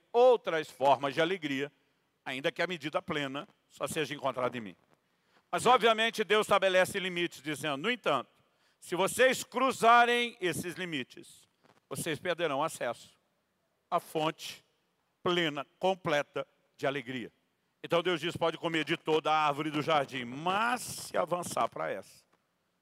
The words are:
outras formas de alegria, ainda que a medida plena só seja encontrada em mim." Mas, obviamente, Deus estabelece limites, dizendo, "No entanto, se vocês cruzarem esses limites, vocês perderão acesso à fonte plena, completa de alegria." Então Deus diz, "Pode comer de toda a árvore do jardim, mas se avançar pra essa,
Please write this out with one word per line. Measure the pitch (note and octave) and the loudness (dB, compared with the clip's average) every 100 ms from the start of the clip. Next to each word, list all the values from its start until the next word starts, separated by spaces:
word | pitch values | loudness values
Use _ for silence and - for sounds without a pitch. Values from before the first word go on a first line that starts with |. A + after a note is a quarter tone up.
| _ | _
outras | A#3 B3+ A3+ - D#3+ D3+ | 6 6 6 2 -4 -4
formas | - C3+ C3 C#3 | 0 4 4 2
de | C3 | 0
alegria, | E3 F#3+ D3+ C3+ C#3+ _ _ _ _ _ | 0 0 -4 -4 -6 _ _ _ _ _
ainda | - C3 D#3+ | -12 -6 -4
que | - | -2
a | F3 | -4
medida | F3 D3 F3+ | -4 -4 -6
plena | - D3+ C#3 C#3 - _ _ | -4 -4 -4 -6 -12 _ _
só | - C#3 | -8 -6
seja | D#3+ C#3 | -4 -6
encontrada | D3 C3+ B2+ B2 A#2+ | -4 -4 -2 -4 -4
em | |
mim." | G#2 - _ _ _ _ _ _ _ | -12 -16 _ _ _ _ _ _ _
Mas, | F3 F3+ | 0 4
obviamente, | B3 A3+ A3 A3+ - | 6 6 4 0 0
Deus | F#3 G#3+ G3+ | 2 2 4
estabelece | G3+ F#3+ F#3 F3+ G3+ | 2 4 4 2 0
limites, | F#3 F3 E3+ - | -4 -2 -4 -4
dizendo, | C3+ D3 D#3 C#3 | -8 -6 -4 -2
"No | F#3 | -2
entanto, | B3 - C3+ A#2 _ _ _ _ _ | -2 0 0 -2 _ _ _ _ _
se | - | -6
vocês | F3 F#3 - B3+ A#3+ | -2 0 4 4 4
cruzarem | - A#3+ C4 - A3+ A#3+ A#3+ A#3+ A#3+ - | -4 -2 0 2 6 8 6 2 -2 -4
esses | F3+ D3 F3+ | -4 -4 -6
limites, | D#3 F3+ D3 A#2+ - - - _ _ _ _ - | -8 -6 -6 -8 -12 -20 -20 _ _ _ _ -14
vocês | C#3 F3 C#3+ | -8 -6 -4
perderão | F3+ E3 E3 C3+ | -4 -2 -2 0
acesso | D#3+ - B2+ A#2 - _ _ _ _ _ _ _ - | -2 -4 -6 -8 -12 _ _ _ _ _ _ _ -4
à | F3 | -4
fonte | - D#3+ D#3 D#3+ - - _ _ _ _ _ _ | -2 -2 -2 -4 -10 -16 _ _ _ _ _ _
plena, | F3+ F3 E3 D3 C3 - | -2 0 0 -2 -8 -2
completa | F#3 F#3+ F3 D3 C#3 C#3+ - _ _ - | -2 0 0 0 0 -6 -10 _ _ -6
de | C#3+ | -4
alegria." | C#3 A#2+ B2+ F#2+ _ _ _ _ _ | -4 -6 -8 -10 _ _ _ _ _
Então | D3+ E3+ | -2 0
Deus | F3 E3+ | 0 -2
diz, | E3 D3+ | -4 -2
"Pode | E3 D#3+ | -2 -2
comer | E3 D#3+ | -2 -2
de | D3 E3 | -2 -4
toda | - D#3 D3+ | 0 0 2
a | D#3 D3+ | 0 0
árvore | C#3+ D#3 | 0 -4
do | D3+ | -4
jardim, | C#3+ D3+ C3+ C3 | 0 0 0 -6
mas | A#2+ C3+ E3+ G3 A#3 B3 | -10 -6 -4 -2 -2 -4
se | - - - G3+ | -6 -12 -6 -4
avançar | F3 F3 E3+ - A2+ | -2 -4 -4 -2 -2
pra | - D#3+ | -2 -8
essa, | G#2 - - _ _ _ _ _ _ | -8 -10 -20 _ _ _ _ _ _